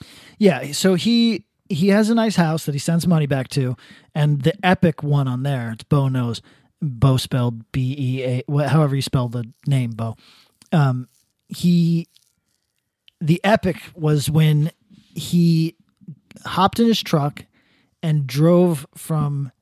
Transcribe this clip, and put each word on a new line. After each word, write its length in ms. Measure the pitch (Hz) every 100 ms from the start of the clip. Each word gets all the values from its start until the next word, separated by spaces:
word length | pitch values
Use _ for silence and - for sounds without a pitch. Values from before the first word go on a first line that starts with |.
| - - - -
Yeah, 340 | 202 127 139
so 220 | 143 190
he, 500 | 180 220 233 233 214 - _ -
he 200 | 151 196
has 200 | 202 214
a 60 |
nice 220 | 233 220 180
house 300 | 160 160 -
that 80 |
he 40 | 139
sends 280 | - 170 170
money 200 | 160 143
back 220 | 135 120
to, 280 | 143 127 123 - - _
and 280 | 156 147 143
the 120 | 131 -
epic 380 | 180 185 165 -
one 240 | 147 143 131
on 160 | 123
there, 300 | 139 131 117
it's 100 | 113
Bo 240 | - 143 135
knows, 320 | 131 120 110 - _ _ _
Bo 340 | 151 117 139 127
spelled 540 | - 135 120 113 -
B 220 | 135 127 143
E 260 | 127 131
A, 180 | 127 127 -
wha-, 200 | 143 139
however 260 | 156 147 139
you 60 |
spell 260 | - 135 120
the 160 | 120 117 - -
name, 240 | 135 120
Bo. 260 | 110 113 - _ _ _ _ _
Um, 360 | 165 139 127 127 _ _ _ _
he, 600 | - 180 175 165 170 - _ _ _ _ _ _ _ _ _ _ -
the 200 | 151 170
epic 320 | 196 220 - 143 -
was 340 | - 151 151 143
when 400 | 151 156 147 156 - _ _ _
he 600 | 165 151 175 170 160 165 - _ _ - - _ -
hopped 340 | - - 196 -
in 60 | 233
his 160 | 202
truck 420 | - 156 143 - - _ _ _ _ _
and 240 | 165 151 131
drove 600 | 135 165 175 180 147 147 -
from 540 | - 156 143 143 131 -